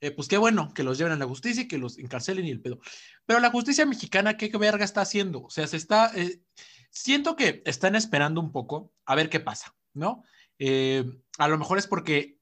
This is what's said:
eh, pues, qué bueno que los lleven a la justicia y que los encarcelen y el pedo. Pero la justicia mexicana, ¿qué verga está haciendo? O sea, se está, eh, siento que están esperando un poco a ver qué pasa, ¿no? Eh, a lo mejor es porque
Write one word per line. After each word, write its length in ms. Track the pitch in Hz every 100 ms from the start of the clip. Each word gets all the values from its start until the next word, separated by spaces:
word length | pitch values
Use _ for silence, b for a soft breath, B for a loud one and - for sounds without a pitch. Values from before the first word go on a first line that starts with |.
eh, 100 | 147
pues, 180 | 143 139
qué 80 | 202
bueno 380 | 226 214 151
que 80 | -
los 160 | 135 131
lleven 140 | 165
a 40 | 151
la 100 | 135
justicia 360 | 131 233 240
y 60 | 247
que 100 | 143
los 200 | 123 -
encarcelen 460 | 123 127 117 190
y 60 | 170
el 100 | 120
pedo. 200 | - 123 B B B B
Pero 160 | - 233
la 100 | 240
justicia 360 | 240 240 285 302
mexicana, 500 | 233 - 190 208 214
¿qué 120 | 214 214
verga 260 | 208 208
está 160 | 202 208
haciendo? 440 | 190 208 196 135
O 60 | -
sea, 160 | - 151
se 100 | 165
está, 320 | 165 214 226 220
eh, 240 | 175 180 _ B B B B
siento 460 | - - 285 294 320
que 260 | 220 -
están 300 | - 127 185
esperando 460 | 214 220 151 143 160
un 120 | 160
poco 400 | 139 120 147 156 _ -
a 80 |
ver 160 | 139 156
qué 100 | 156
pasa, 340 | - 107 - - _
¿no? 300 | 143 175 240 b b b _
Eh, 460 | 135 135 131 135 123 127 _ -
a 100 | 147
lo 100 | 156
mejor 200 | 147 190
es 100 | 196
porque 500 | 190 - 147 147 -